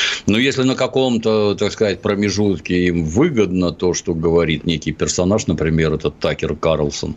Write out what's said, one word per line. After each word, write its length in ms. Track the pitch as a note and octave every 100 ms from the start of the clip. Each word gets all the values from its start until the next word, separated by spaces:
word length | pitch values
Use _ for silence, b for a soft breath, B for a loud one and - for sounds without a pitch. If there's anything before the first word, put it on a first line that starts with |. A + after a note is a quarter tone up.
| B B -
Но 120 | G#2+
если 260 | C3+ B2+
на 120 | C3 B2
каком-то, 800 | B2+ C3+ C3 A#2 A2 A2 G#2 F#2+
так 180 | G2+
сказать, 280 | - G#2+ F#2
промежутке 840 | G#2 G2+ G#2 G2 G#2 F2 - F2+ F2
им 180 | F2
выгодно 680 | D#2+ F2+ F3 A#2 F#2+ F#2 F2
то, 200 | D2+ F2+
что 200 | E2 -
говорит 500 | E2 E2+ E2+ D#2+ D2+ E2+
некий 280 | D#2+ D#2+
персонаж, 540 | D2+ D#2 - F2+ G#2 -
например, 460 | D#2 D#2 D#2+ D#2
этот 260 | D2 D2+ -
Такер 360 | E2 D2+ D#2+ D2+
Карлсон, 600 | D#2+ D#2 D2 - D2+